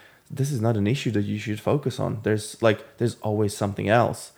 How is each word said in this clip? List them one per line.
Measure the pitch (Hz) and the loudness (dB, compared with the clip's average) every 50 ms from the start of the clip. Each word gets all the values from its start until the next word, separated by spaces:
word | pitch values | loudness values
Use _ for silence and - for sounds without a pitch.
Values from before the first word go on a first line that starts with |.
| - - _ _ _ - | -20 -20 _ _ _ -10
"This | - 123 135 143 151 | -6 -4 -4 -2 -2
is | 113 | 0
not | 107 117 117 | 0 0 2
an | 104 101 104 | 2 2 2
issue | 131 143 - 131 107 | 0 0 0 -2 0
that | 104 101 | 0 0
you | 104 104 104 | 0 -2 -4
should | 104 107 104 104 | -4 -4 -6 -4
focus | - - 113 147 - - - - | 0 0 0 2 0 -2 -4 -2
on. | 101 90 - 107 - | -4 -4 -4 -2 0
There's, | 107 107 104 - - - - | 0 0 0 -2 -6 -4 2
like, | - 113 104 - - - - - | 4 4 4 4 0 -12 -6 -2
there's | 120 117 - - - | -2 -2 -2 -2 -4
always | 110 107 107 107 101 - | -2 0 0 0 0 0
something | - 107 98 101 101 98 98 | -2 -4 -4 -4 -2 0 4
else," | 110 120 113 - 104 - - - - | 4 4 4 4 0 -4 -10 -16 -14